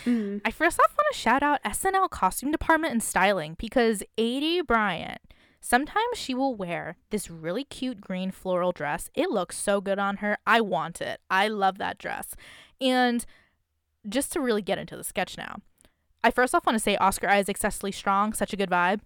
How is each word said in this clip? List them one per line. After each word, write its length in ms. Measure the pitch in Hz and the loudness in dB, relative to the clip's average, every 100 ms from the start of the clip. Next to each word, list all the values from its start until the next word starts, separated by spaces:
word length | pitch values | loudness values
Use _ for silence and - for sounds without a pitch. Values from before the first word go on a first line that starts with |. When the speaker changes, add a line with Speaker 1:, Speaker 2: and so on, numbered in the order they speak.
Speaker 1:
Mm-hmm. 340 | 240 233 202 202 | 0 0 0 -4
Speaker 2:
I 60 | - | -4
first 300 | - 320 - | 2 2 4
off 160 | 622 - | 4 4
wanna 160 | 587 | 0
shout 300 | - 226 269 | 0 2 4
out 160 | 285 294 | 2 0
S 220 | 208 - 381 | -2 -2 0
N 80 | |
L 160 | 381 370 | 2 0
costume 400 | - 185 - 269 | 2 0 0 -4
department 440 | 320 - 320 320 | 0 2 2 2
and 100 | 226 | -2
styling 520 | - 185 196 190 151 165 | 0 2 4 2 -2 -8
because 420 | 226 262 226 202 - - | -2 2 2 0 -4 -4
A 220 | 226 262 | -2 0
D 220 | 311 349 | 0 0
Bryant, 600 | 294 226 202 165 - - - - _ _ | 2 2 2 -2 -8 -12 -18 -20 _ _
sometimes 560 | - 247 302 415 480 480 | 0 0 2 0 0 -2
she 160 | - | -4
will 220 | 254 269 214 | 0 0 -2
wear 420 | 175 160 151 - - | -4 -6 -8 -12 -6
this 180 | 214 - | -6 -6
really 340 | 165 165 196 277 | -8 -6 -6 -6
cute 360 | - 254 208 | -6 -6 -6
green 300 | - 185 185 | -8 -6 -6
floral 400 | - 185 180 180 | -4 -2 0 0
dress. 400 | 180 143 165 - | 0 -4 -4 -4
It 160 | - 359 | -2 0
looks 260 | 214 - - | 0 -2 -2
so 240 | - 202 | 0 0
good 200 | 190 196 | 2 0
on 180 | 196 202 | -2 -2
her. 220 | 208 - - | -2 -2 4
I 120 | 226 | 4
want 400 | 208 165 151 - | 4 -2 -4 -6
it. 220 | - - - | -8 -8 -2
I 180 | 190 214 | 2 2
love 300 | 208 190 190 | 2 0 0
that 220 | 185 - | -4 -6
dress. 340 | 175 - - - - - - - | -8 -8 -10 -14 -18 -20 -20 -2
And 460 | 262 254 247 240 - - _ _ _ _ _ _ 208 | 2 4 4 2 -4 -16 _ _ _ _ _ _ -4
just 220 | 247 - | -2 -2
to 80 | 339 | 0
really 220 | 247 208 | 0 0
get 160 | 185 185 | 0 -4
into 180 | 165 - | -6 -12
the 60 | |
sketch 340 | - 202 180 - | -8 -4 -6 -6
now, 200 | - - - _ _ _ _ _ | -12 -14 -18 _ _ _ _ _
I 80 | 233 | 2
first 240 | 240 254 349 | 4 2 2
off 100 | 339 | 2
wanna 140 | 226 | 2
say 180 | 214 196 | 2 2
Oscar 320 | 190 - 185 | 2 2 2
Isaac, 280 | 202 196 196 | 2 2 0
Cecily 340 | 208 - 196 | -2 -2 -6
Strong, 420 | - 202 196 214 | -4 0 2 0
such 200 | - 202 | -2 -4
a 40 | 196 | -2
good 140 | 185 | 0
vibe. 300 | 175 175 208 | 2 2 0